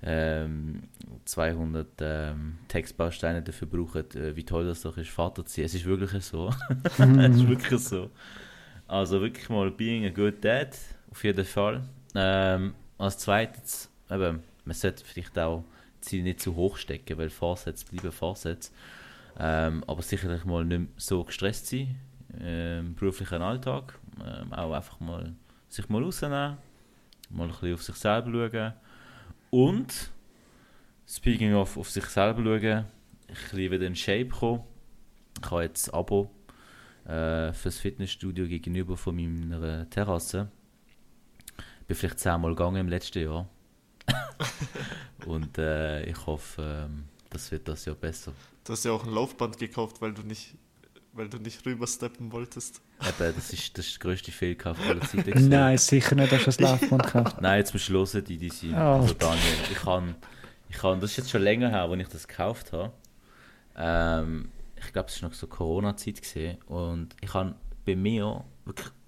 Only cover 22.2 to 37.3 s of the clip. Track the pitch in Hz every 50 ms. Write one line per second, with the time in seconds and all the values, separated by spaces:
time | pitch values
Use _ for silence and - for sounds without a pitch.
22.2 | - - - - - 87 82 82 85 85 85 85 85 85 85 - 101 98 92 -
23.2 | 98 - 90 85 85 92 117 127 131 131 131 139 135 131 - - - - - -
24.2 | - - - - - 50 - - 87 80 80 73 - - - - 85 82 85 85
25.2 | 87 82 82 - - - - - _ _ - - 98 - 107 107 131 175 190 -
26.2 | - 147 143 139 143 147 143 139 - - - - - _ _ _ _ _ - _
27.2 | - - 95 85 85 85 85 - - 87 85 82 - - 82 - - 107 104 113
28.2 | 120 120 117 117 117 113 110 113 110 110 113 - _ - - - - - - -
29.2 | - - - - _ _ - 127 127 143 185 220 269 - - - - - - -
30.2 | - - _ _ _ - - - - _ _ - - - _ _ _ - - -
31.2 | - 120 120 107 110 107 104 101 98 92 - - - - - 98 95 - - -
32.2 | 98 104 113 107 117 110 110 110 104 110 107 107 110 104 - - - _ - -
33.2 | _ - - - - - - 95 95 90 90 92 90 92 90 82 - - 98 107
34.2 | 127 127 120 - 117 117 120 117 - - - - - - - - - - - -
35.2 | - _ - - - - - 85 85 82 - - - - - 82 87 - 104 101
36.2 | 101 101 - - - - - - - - - - - - - - - 82 80 80
37.2 | 80 80